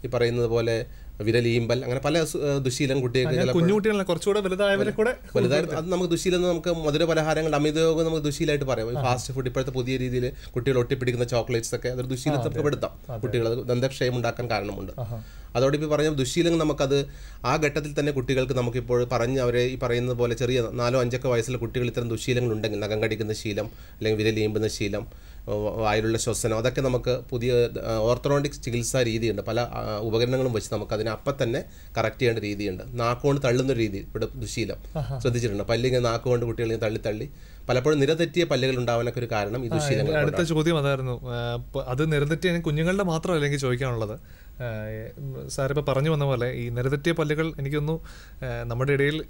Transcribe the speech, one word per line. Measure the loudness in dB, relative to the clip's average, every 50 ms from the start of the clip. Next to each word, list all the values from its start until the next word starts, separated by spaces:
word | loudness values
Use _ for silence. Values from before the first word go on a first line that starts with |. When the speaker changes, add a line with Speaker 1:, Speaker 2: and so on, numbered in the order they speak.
| -6
Speaker 1:
ഈ |
പറയുന്നത് | -2 2 2 2 2 2 2 2
പോലെ | 2 2 2 2 2 0 0 -2 -6 -12 -16 -16 -16 -8 -2
വിരലീമ്പൽ, | 0 2 2 4 4 4 2 2 2 2 0 -2 0
അങ്ങനെ | -2 -4 -2
പല | 0 2 2 2 2
സു-, | 0 -2
ഏ, | -2 0 0 0
ദുശീലം | 2 0 0 0 0 0 2 2 2
കുട്ടികൾക്ക് | 0 2 2 2 2
Speaker 2:
അങ്ങനെ | 4 2 2 2
Speaker 1:
ചിലപ്പോൾ | 4 4 4
Speaker 2:
കുഞ്ഞുകുട്ടികളെ | 6 6 4 4 4 2 2 2 2
കുറച്ചുകൂടെ | 0 0 0 2 2 2 2
വലുതായവരെ | 2 0 0 2 4 4 4 4 2 0
കൂടെ | 2 2 0 0 0 -4 -10 -2 0
Speaker 1:
വലുതായ | 2 2 4 4 2
Speaker 2:
ഉൾപ്പെടുത്തും. | 2 0 -2 -4 -2
Speaker 1:
അത് | 0
നമുക്ക് | 0 0 2 0
ദുശീലം | 0 0 2 2 2
എന്ന് | 2 2 2
നമുക്ക് | 0 0 0 -2
മധുരപലഹാരങ്ങൾ | -2 0 0 0 2 4 4 4 4 2 2 2 2 2 2 2 2
അമിതയോഗം | 4 2 2 4 4 4 4 4 2 2
നമുക്ക് | 2 0 0 0
ദുശീലമായിട്ട് | -2 -2 0 0 0 2 0 0
പറയാം. | 0 0 -2 -2 -2
ഈ | -2
Speaker 2:
ആഹാ. | 0 2
Speaker 1:
ഫാസ്റ്റ് | 0 0 0 -2 -6 -6
ഫുഡ്, | -4 -4
ഇപ്പോഴത്തെ | -2 -2 -2 -2 -2
പുതിയ | -2 -2 -2 0 -2
രീതിയിൽ | -2 -2 -2 -2 -2 -2 -2 -4 -8 -14 -6 -6
കുട്ടികൾ | -2 0 2 4
ഒട്ടിപ്പിടിക്കുന്ന | 4 2 2 0 0 0 -2 0 0 -2
ചോക്ലേറ്റ്സ് | 0 0 -2 0 0 -2 -2 0 -2 -6
ഒക്കെ | -4 -4 -4
അതൊരു | -4 -4 -4
ദുശീലത്തെ | -4 -4 -2 0 0
Speaker 2:
ആ, | 0 2
അതെ, | 0 -2
Speaker 1:
നമുക്ക് | -2 0 0
പെടുത്താം. | 0 0 0 -2 -6 -6 -12 -12 -10
Speaker 2:
അതെ. | -8 -6
Speaker 1:
കുട്ടികൾ | -4 -2 0 0 2
അത് | 2 0
ദന്തക്ഷയം | -2 0 0 0 2 0 0 0 0 0 0 0
ഉണ്ടാക്കാൻ | 0 -2 -2 -2 -2 -4 -2
കാരണമുണ്ട്. | -2 -2 -2 -4 -6 -6 -8 -8 -8 -8
Speaker 2:
ആഹാ. | -6 -6 -6 -8 -10 -12 -16 -16 -16 -4 2
Speaker 1:
അതോടെ | 2 4 4 4
ഇപ്പോൾ | 2 0 0 2
പറഞ്ഞ | 2 2 2
ദുശീലങ്ങൾ | 2 2 0 2 2 2 4 4 4 4
നമുക്കത് | 4 2 2 2 2 4 4 2 2 -2 -10 -16 -16 -16 -14 -4 0
ആ | 0 2
ഘട്ടത്തിൽ | 4 2 2 0 -2 -4 -2 -2 0
തന്നെ | 0 0
കുട്ടികൾക്ക് | 0 0 0 2 2 2 2 2 0
നമുക്കിപ്പോൾ | 0 0 0 -2 -4 0 2 2 2 2 2
പറഞ്ഞ് | 2 0 2 2 2 2
അവരെ | 2 2 2 2
ഈ | 2 2 0 -2
പറയുന്നത് | -2 0 0 0 0 0 0
പോലെ | 0 0 0 2
ചെറിയ | 0 0 2 2 2 0 0
നാലോ | -2 -2 0 2 2 2
അഞ്ചൊക്കെ | 2 2 0 -2 0
വയസ്സുള്ള | 2 2 2 2 0 -4
കുട്ടികൾ | -4 -4 -4 -2 -2 -2
ഇത്തരം | -2 -2 -4 -2 -2
ദുശീലങ്ങൾ | -4 -4 -2 0 0 2 2 0 0
ഉണ്ടെങ്കിൽ, | 0 -2 -2 -2 -2
നഖം | -2 -2 0 0 0
കടിക്കുന്ന | 0 0 -2 -2 -4 -4
ശീലം, | -4 -4 -4 -4 -2 -4 -6 -10 -16 -18 -18 -10
അല്ലെങ്കിൽ | -2 0 2 2 4 4
വിരൽ | 2 2 2
ഈമ്പുന്ന | 0 2 2 0 0
ശീലം, | 0 0 -2 -4 -4 -4 -4 -6 -10 -14 -16 -18 -16 -16 -12 -8
വ-, | -4 -4 -2 -2 -2 -2 0
വായിലുള്ള | 2 2 2 4 2 2 0
ശ്വസനം, | 0 0 -2 -2 0 0 0 0
അതൊക്കെ | 2 0 0 0 0
നമുക്ക് | 0 0 0 0 0 0 -2 -2 -2 -6
പുതിയ, | -4 -2 0 2 4 4 4 2 0 -6 -4
ആ, | -2 0
orthodontic | 2 2 2 2 2 2 2 2 2 2 -2 -6
ചികിത്സാ | -6 -6 -4 -2 -2 -2 0 0 2 2
രീതിയുണ്ട്. | 2 2 0 0 0 0 -2
പല, | -4 -2 -2 -2
ആ, | -2 -2 -6 -6 -6 -4 -4 -4
ഉപകരണങ്ങളും | -2 0 2 2 2 2 2 2 2 2 0
വെച്ച് | -2 -2 -2 -6
നമുക്ക് | -6 -4 -4 -4
അതിനെ | -2 -2 -4
അപ്പം | -4 -4 -4 -4 -2 0 -2
തന്നെ | 0 0 -4 -6 -8 -16 -18 -18 -6 -2
കറക്റ്റ് | -2 -2 -2 0 2
ചെയ്യേണ്ട | 2 2 2 0
രീതിയുണ്ട്. | -2 -4 -2 -2 -2 -2 -4 -4 -8
നാക്കുകൊണ്ട് | -8 -4 -2 0 0 0 2 2 2 2 2 2
തള്ളുന്ന | 2 2 2 2 2 2
രീതി | 0 0 -2 -2
ഇവിടെ | -6 -10 -8 -4 -4 -4 -4 -4
ദുശീലം | -8 -8 -6 -4 -4 -4 -4 -6 -10 -12 -8 -6
Speaker 2:
ആഹാ. | -6 -4 -4 -6 -2
Speaker 1:
ശ്രദ്ധിച്ചിട്ടുണ്ട്. | 0 0 0 2 0 0 -2 -2 0
പല്ലിങ്ങനെ | 0 0 2 2 2 2 2 2
നാക്കുകൊണ്ട് | 2 0 0 2 2 2 2 2
കുട്ടികൾ | -2 -2 -2 -2
ഇങ്ങനെ | -2 0 0
തള്ളി | -2 -2 -2 -2
തള്ളി | -2 -4 -4 -4 -6 -10 -12 -16 -18 -18 -18 -12 -4 0
പലപ്പോഴും | 0 2 4 4 4 4
നിരതെറ്റിയ | 4 4 4 2 2 0 2 0 2
പല്ലുകൾ | 2 2 2 2 2 2
ഉണ്ടാവാനൊക്കെ | 2 0 2 2 2 0 0 -2 -4
ഒരു | -4 -2
കാരണം | -2 -2 -2 -2 -2 -4 -4
ഈ | -2
Speaker 2:
ആ, | -2
Speaker 1:
ദുശീലങ്ങൾ | 0 0 2 2 2 2
Speaker 2:
എൻ്റെ | 2 2
അടുത്ത | 2 2 2
Speaker 1:
കൊണ്ടാണ്. | 2 0 0
Speaker 2:
ചോദ്യം | 2 2 2 2 2 2
അതായിരുന്നു. | 2 2 2 0 0 -2 -4 -4 -6 -6
ആ, | -6 -4 -4 -2 -2 -4
പ-, | -4 -6 -6 -6 -6
അത് | -4 -2 0 0 2 2
നിരതെറ്റിയ | 2 2 2 2 0 0 2 0 0 2
കുഞ്ഞുങ്ങളുടെ | 0 0 0 2 2 2 2 2 2
മാത്രമല്ല | 2 0 0 0 0 0 2 2
എനിക്ക് | 0 0 0
ചോദിക്കാനുള്ളത്. | 0 0 0 0 0 -2 -2 -2 -4 -4 -6 -10 -12 -20 -20 -20 -20 -18 -12
ആ, | -10 -8 -6 -6 -6 -8 -8 -8 -10 -10 -12 -12 -12 -10 -10 -10 -10 -10
സാർ | -8 -4 -2 -2 0
ഇപ്പോൾ | 0 0 0 2 0
പറഞ്ഞു | 2 2 2
വന്ന | 2 2 2
പോലെ | 0 2 0 0 -2
ഈ | -2 -4 -6 -4
നിരതെറ്റിയ | -4 -2 0 0 0 2 2 0
പല്ലുകൾ | 2 2 0 0 0 0 0 -2 -4 -6
എനിക്ക് | -4 -2 -2
തോന്നുന്നു, | 0 0 0 -2 -4 -6 -12 -16 -18 -18 -18 -14
ആ, | -10 -8 -6 -6 -6 -6
നമ്മുടെ | -4 -2 0 2 2
ഇടയിൽ | 4 4 4 2 2 -2 -6